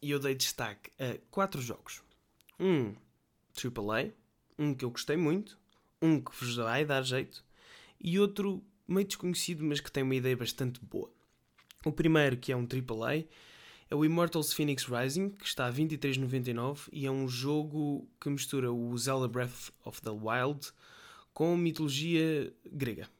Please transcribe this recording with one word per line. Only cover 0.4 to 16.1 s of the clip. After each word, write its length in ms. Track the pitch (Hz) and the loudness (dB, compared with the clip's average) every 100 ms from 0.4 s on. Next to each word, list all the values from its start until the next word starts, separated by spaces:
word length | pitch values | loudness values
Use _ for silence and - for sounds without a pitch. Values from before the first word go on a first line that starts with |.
| 127 - 117 101 - _ | 0 -2 -6 -6 -16 _
a 200 | 131 113 _ | -4 -4 _
quatro 320 | - 196 147 | -2 0 0
jogos. 400 | 120 107 - - - _ _ _ _ _ | -6 -8 -10 -18 -18 _ _ _ _ _
Um 380 | 185 165 117 101 _ _ _ _ _ | 2 4 2 -4 _ _ _ _ _
triple 380 | - 127 120 104 | -8 -6 -4 -2
A, 200 | 110 185 - _ _ _ - | 0 -2 -6 _ _ _ -4
um 160 | 147 | -2
que 120 | 131 127 | 0 -4
eu 40 | |
gostei 280 | 123 - 151 | -6 -2 0
muito, 420 | 160 180 214 - _ _ _ _ | 2 0 -2 -14 _ _ _ _
um 200 | 165 156 | 4 4
que 120 | 123 | 2
vos 220 | - 123 120 | -8 -6 -2
vai 300 | 113 127 151 | 0 2 2
dar 180 | 135 | 2
jeito 400 | 131 127 - - _ - - - - - | 2 0 -2 -10 _ -20 -20 -20 -20 -8
e 180 | 175 175 | 0 4
outro 460 | 202 202 202 190 - _ - | 4 2 -2 -2 -8 _ -2
meio 180 | 185 196 | 0 0
desconhecido, 600 | - 180 170 - 170 151 | -2 -2 -2 -2 -2 -2
mas 160 | 147 | -2
que 100 | - | -4
tem 100 | - | -2
uma 140 | 131 131 | 0 2
ideia 220 | 127 123 | 2 0
bastante 420 | 117 - 131 123 | -2 -2 -4 -4
boa. 320 | 101 - - _ _ _ _ _ _ - | -8 -8 -8 _ _ _ _ _ _ -6
O 80 | - | -4
primeiro, 460 | 151 160 160 143 127 | 2 6 6 6 2
que 160 | 127 | -2
é 20 | 127 | -2
um 100 | 120 | 0
triple 380 | 127 127 113 | -2 -2 -4
A, 140 | 117 147 160 - - - - - - | 0 -2 -4 -16 -20 -20 -20 -20 -4
é 60 | 147 | 2
o 100 | 156 | 4
Immortals 480 | 165 170 170 151 | 4 2 2 0
Phoenix 320 | - 151 135 127 | 0 0 0 -2
Rising, 460 | 120 131 147 196 | 0 0 0 -2
que 140 | 196 - | -4 -8
está 200 | - 123 | -2 0
a 40 | |
vinte 220 | 123 156 | 2 0
e 60 | 151 | 0
três 180 | 139 | 0